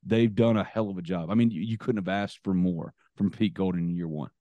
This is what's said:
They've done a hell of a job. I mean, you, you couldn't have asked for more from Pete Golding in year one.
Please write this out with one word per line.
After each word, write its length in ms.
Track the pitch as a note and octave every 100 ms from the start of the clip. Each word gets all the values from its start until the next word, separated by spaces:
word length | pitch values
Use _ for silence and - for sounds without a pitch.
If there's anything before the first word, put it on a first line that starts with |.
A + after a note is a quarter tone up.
They've 300 | - A2 A#2
done 240 | G2+ A#2 A2
a 60 |
hell 260 | F#2+ - A2
of 80 | F#2+
a 40 |
job. 280 | E2+ F2+ E2
I 60 | G#2+
mean, 160 | A#2
you, 100 | F#2+
you 160 | G#2 A2+
couldn't 260 | - A2
have 40 | F2+
asked 320 | G2 G2+ -
for 100 | -
more 400 | F#2 F2+ E2+ - _ _ _
from 120 | G2
Pete 240 | - A2
Golding 360 | E2 F#2+ F2+ E2+
in 60 | F2
year 120 | F2
one. 240 | D2+ - _